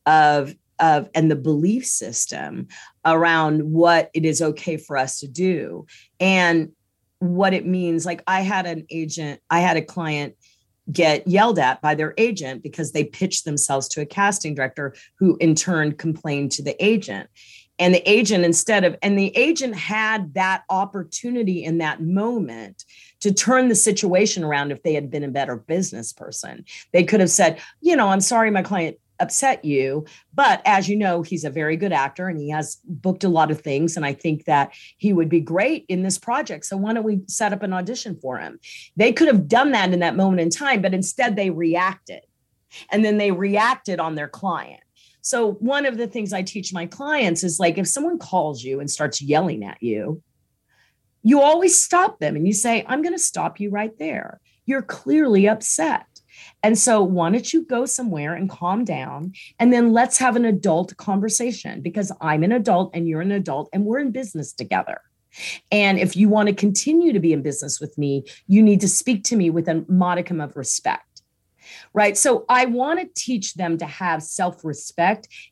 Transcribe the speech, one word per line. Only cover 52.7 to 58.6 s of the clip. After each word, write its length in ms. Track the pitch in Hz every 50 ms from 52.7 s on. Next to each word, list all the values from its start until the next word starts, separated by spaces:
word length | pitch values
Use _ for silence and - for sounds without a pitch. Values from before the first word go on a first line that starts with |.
| 233 220 -
"I'm 140 | - 254 285
gonna 160 | 320 349 349
stop 420 | 359 - - - 170 160 165 - -
you 120 | 202 202
right 260 | 196 202 214 220 220
there. 420 | - 302 320 - - - - - - _ _ _ _ _
You're 160 | - 269 269 -
clearly 640 | - - - - 262 285 311 311 262 208 190 196
upset. 580 | 208 220 220 - - - - - 311 - - - _ _ - _ _ _ - - - _ _
And 160 | - 220 226
so 240 | 202 - 247 226 214
why 300 | 196 180 185 175 165 165
don't 200 | 202 240 233 -
you 140 | - 330 330
go 220 | - 254 233 254
somewhere 480 | 262 - - 254 226 170 151 147 151 170
and 140 | 165 190 185
calm 360 | - -